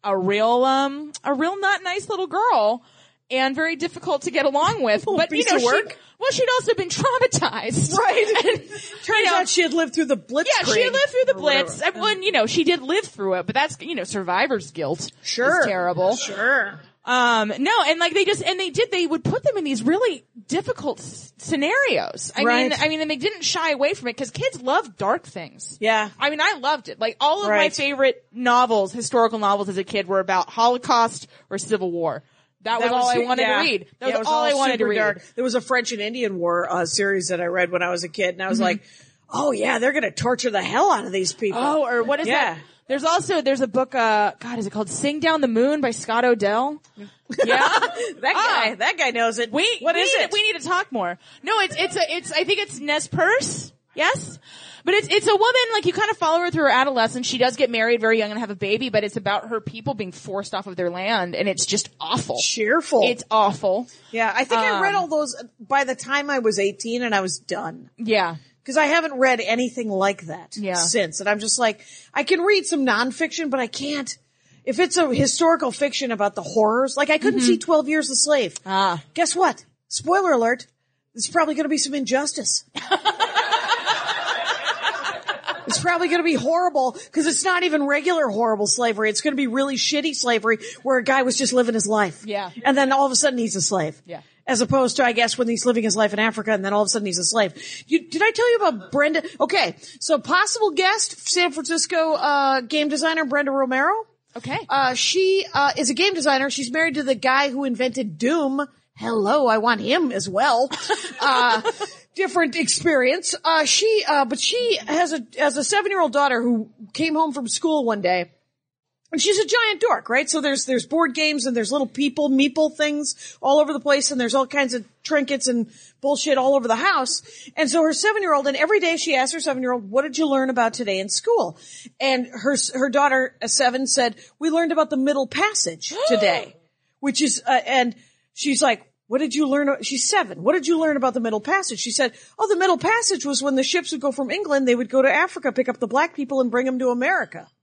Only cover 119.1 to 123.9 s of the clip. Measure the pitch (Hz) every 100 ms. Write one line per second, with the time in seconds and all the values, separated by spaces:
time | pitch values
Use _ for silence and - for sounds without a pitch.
119.1 | 330 403 392 359 480 440 381 453 277 -
120.1 | 247 311 311 294 269 - 247 - 320 330
121.1 | 247 311 294 247 240 202 285 269 - 285
122.1 | 285 294 262 285 277 311 311 302 294 294
123.1 | - - - 269 294 302 285 285